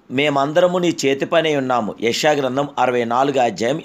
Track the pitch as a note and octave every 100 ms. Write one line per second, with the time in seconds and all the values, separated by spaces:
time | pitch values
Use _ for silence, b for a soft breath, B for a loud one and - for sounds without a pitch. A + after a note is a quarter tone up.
0 | - B2 D3+ C#3 C#3 D#3 F3+ F3+ F3 -
1 | C3+ C3+ E3 E3+ D#3+ D3 C3 B2 G#2+ -
2 | A2+ A2+ D#3 D3 C3 C3 C#3+ - B2 B2
3 | A#2 A#2 C#3+ C#3 B2 F#2+ A2+ D#3